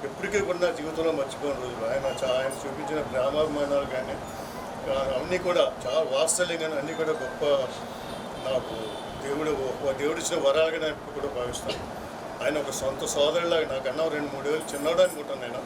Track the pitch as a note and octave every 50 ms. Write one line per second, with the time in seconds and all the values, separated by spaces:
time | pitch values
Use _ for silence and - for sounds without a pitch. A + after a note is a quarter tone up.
0 | - C#3 C#3 - F3 G3 G3 G#3 F3+ F3 F3+ F3 F3 F3 - - D3+ D#3+ D#3 D#3+
1 | D#3+ E3 D3+ C#3 C#3 - - - D3 C#3+ C#3 B2 B2+ B2 A#2+ A#2 A2 A2+ B2 C#3
2 | C3+ C3+ C3 - - B2+ B2 B2+ C3 C3+ - - - C#3 C3+ D3+ D3+ - D#3 D3+
3 | C#3 - B2+ C3 B2+ C3+ C#3+ D3+ D#3 D#3 D3 D3 C#3+ C#3 C#3+ C#3+ C#3 C3 C3 B2+
4 | B2+ C3 C#3 - - - - - - - - - - - - - - - C3+ C3+
5 | C#3 - - B2+ D3 D#3+ F3+ F3+ F3+ F3 F3+ E3+ D3 - - - - - C3+ D#3
6 | D#3+ - C3 C3+ D#3 D#3+ - - F3+ E3+ E3+ E3 D#3+ D#3+ D#3 C#3+ C#3 D#3 E3 D#3
7 | D#3+ D3+ D#3 - C3 B2+ - - D#3 D3 C#3+ C#3 C3 B2 - - - - - -
8 | - - - - - - - - - C3 C3 B2+ B2 - A2+ A2+ A2 G#2+ G#2 -
9 | - - - - C3 C#3 C#3 D3 D#3 D#3 D3 C#3 C3+ C3 A#2+ - D3 C#3 C3 B2+
10 | C#3+ D3 E3 E3 D#3+ - F3+ E3 D3+ - - D#3+ D#3+ D#3+ D#3+ E3 D#3 D#3 D3 -
11 | - - C#3+ C#3+ C3+ C#3+ B2 B2 B2 B2 A#2+ - - - - - - - - -
12 | - - - - - - - - A2+ C3 D3+ D3+ C#3 - - - C3+ C3 C3+ -
13 | E3 D3+ - D#3 C#3+ D3+ D#3+ E3+ E3+ E3+ E3+ D#3+ D#3 - C3+ C3 C3 C3+ B2+ D3+
14 | D#3+ D#3+ D3 D3+ D3 C#3+ C3+ C#3 C3+ C#3+ D3+ D#3+ D#3 - D3 C#3+ C#3+ D#3 E3+ F3
15 | F#3 F3+ E3+ D3+ D3 C#3+ C#3 C3 B2+ A#2+ A#2+ B2 -